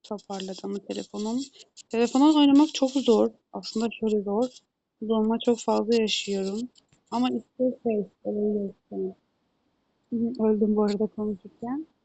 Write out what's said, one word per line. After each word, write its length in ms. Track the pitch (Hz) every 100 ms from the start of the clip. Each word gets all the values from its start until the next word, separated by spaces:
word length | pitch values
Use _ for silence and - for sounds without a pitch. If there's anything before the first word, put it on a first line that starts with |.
Toparladı 580 | - 202 _ 196 190 180
ama 160 | 196 202
telefonum. 600 | 196 196 196 202 214 247 269 - - - -
Telefonla 500 | 226 240 262 294 302
oynamak 360 | 285 277 302
çok 160 | - 262
zor. 400 | 269 247 214 226 - _
Aslında 360 | 202 185 220 226 -
şöyle 220 | 220 214
zor. 260 | 196 202 254 - _ _ _ _ 214
Donma 300 | 220 214 226
çok 200 | - 233
fazla 360 | - 214 208
yaşıyorum. 760 | 233 220 - - 196 190 208 247 _ _ _ _
Ama 180 | 226 254
işte 480 | 247 - - 254 254
şey, 240 | 240 214 190 _
olayı 420 | - 208 208 208 202
yok 80 | - _
yani. 240 | 196 190 190 _ _ _ _ _ _ _ _ _
Hı 60 | 233
hı, 320 | 233 - 220
öldüm 280 | 214 214 208
bu 80 |
arada 220 | 208 202 214
konuşurken. 800 | - 214 196 202 _ 233 277 320 _